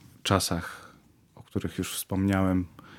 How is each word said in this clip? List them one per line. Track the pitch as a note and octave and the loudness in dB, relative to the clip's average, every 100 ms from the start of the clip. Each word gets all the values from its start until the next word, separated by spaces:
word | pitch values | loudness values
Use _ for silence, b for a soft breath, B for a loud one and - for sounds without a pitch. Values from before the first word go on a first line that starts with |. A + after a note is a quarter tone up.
| - - | -20 -8
czasach, | - G2 - E2+ - - - - _ _ _ | 0 2 2 -4 -6 -12 -18 -20 _ _ _
o | - | -20
których | - G2+ F2 - | -6 -4 -4 -6
już | F#2 | -6
wspomniałem, | - - F#2+ G2 F#2+ F#2+ F#2 F2+ b b | -6 -4 0 2 4 4 2 0 b b